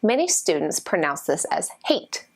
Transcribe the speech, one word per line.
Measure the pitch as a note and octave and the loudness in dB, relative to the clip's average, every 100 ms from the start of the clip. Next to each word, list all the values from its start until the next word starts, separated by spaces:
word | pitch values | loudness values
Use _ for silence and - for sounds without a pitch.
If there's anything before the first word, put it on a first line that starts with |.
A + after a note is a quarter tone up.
Many | G#3+ B3 F4 | 2 2 2
students | - - D#3 D3+ - | 0 2 0 2 -4
pronounce | - F#3+ D3+ C#3+ | -2 0 0 -2
this | - D3+ - | -2 -2 0
as | - - - | -4 -4 -8
height | - - - - - | 0 0 0 -12 -14